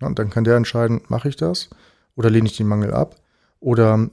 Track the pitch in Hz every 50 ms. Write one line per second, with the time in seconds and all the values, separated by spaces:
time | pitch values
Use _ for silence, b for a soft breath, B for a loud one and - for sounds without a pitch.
0 | 131 139 - - 110 104 - 117 113 117 120 120 117 - - 117 117 117 117 113
1 | - - 117 120 - 147 135 - 156 165 180 - - - b b b b b b
2 | b b b b 113 113 107 113 113 107 - - 110 104 104 104 104 - - 123
3 | - - - _ _ _ _ _ _ _ _ _ - 127 120 117 113 110 110 110
4 | 113 110